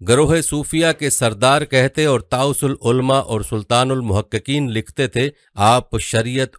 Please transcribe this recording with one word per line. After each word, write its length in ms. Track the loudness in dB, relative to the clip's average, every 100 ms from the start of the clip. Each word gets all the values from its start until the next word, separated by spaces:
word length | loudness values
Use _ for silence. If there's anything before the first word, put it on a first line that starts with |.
गरोह 380 | 0 2 4 2
सूफिया 500 | 0 -4 -4 0 0
के 160 | 0 -2
सरदार 540 | 0 -2 2 2 2 2
कहते 400 | 0 0 0 0
और 160 | 0 -2
ताउसुल 460 | -2 -2 0 -2 -2
उलमा 360 | 0 0 2 0
और 220 | 0 -4
सुल्तानुल 580 | -4 -6 0 0 0 -2
मुहक्किकीन 680 | 0 -2 -2 -6 -2 -2 -2
लिखते 380 | -4 -6 -4 -2
थे। 200 | -2 -4 -6 _ 0 4
आप 320 | 4 0 -6
शरीयत 500 | -2 -2 -2 -2 -4